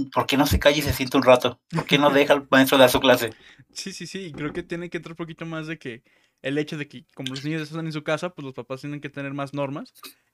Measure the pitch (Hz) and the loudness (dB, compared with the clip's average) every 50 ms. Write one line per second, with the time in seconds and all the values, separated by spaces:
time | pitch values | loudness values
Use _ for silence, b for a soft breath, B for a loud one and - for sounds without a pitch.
0 | 135 - - - - - 139 135 143 139 - - - 143 147 151 143 139 131 - | -8 -4 -2 -2 0 2 2 2 2 2 2 4 4 4 4 4 0 -2 -2 -2
1 | 131 127 - 139 120 127 - - - 120 - - _ _ 165 160 - - 143 139 | -2 0 0 4 6 6 6 6 4 0 -4 -6 _ _ -6 -6 0 2 2 4
2 | 147 147 135 143 139 147 147 139 - - 135 135 135 135 143 135 127 123 - 131 | 4 4 4 4 4 4 2 2 2 4 4 4 6 6 8 8 8 6 6 4
3 | 135 127 120 - - - b b b b b b b _ _ - - 190 185 - | 4 4 4 4 2 -4 b b b b b b b _ _ -14 -14 -14 -12 -12
4 | 175 - - 190 190 160 139 - 147 151 185 180 175 - 175 170 175 170 - 170 | -12 -12 -12 -12 -12 -12 -10 -8 -8 -8 -8 -8 -10 -8 -10 -10 -8 -8 -10 -10
5 | 156 160 165 - 170 160 160 - 170 165 160 160 156 156 165 - - 127 113 123 | -10 -12 -12 -12 -12 -12 -12 -12 -12 -10 -8 -8 -8 -10 -12 -10 -12 -12 -14 -14
6 | _ _ _ _ _ _ _ _ - 135 143 151 147 - 170 147 143 - - 123 | _ _ _ _ _ _ _ _ -6 -4 -2 -2 -4 -4 -6 -10 -10 -12 -14 -20
7 | - _ _ - 135 127 131 135 139 151 160 160 156 143 156 165 160 160 151 151 | -20 _ _ -12 -10 -10 -10 -8 -6 -6 -6 -6 -6 -8 -8 -8 -8 -8 -8 -6
8 | 147 165 156 151 175 180 - - 139 135 - 131 120 - 131 131 147 147 147 147 | -4 -4 -4 -4 -4 -8 -8 -12 -14 -12 -12 -12 -12 -12 -12 -10 -10 -10 -10 -10
9 | 151 135 - 143 139 139 139 143 139 135 143 143 139 135 143 180 254 - b b | -12 -12 -10 -10 -10 -8 -8 -8 -8 -8 -6 -6 -6 -4 -6 -10 -12 -14 b b
10 | b b b b b b | b b b b b b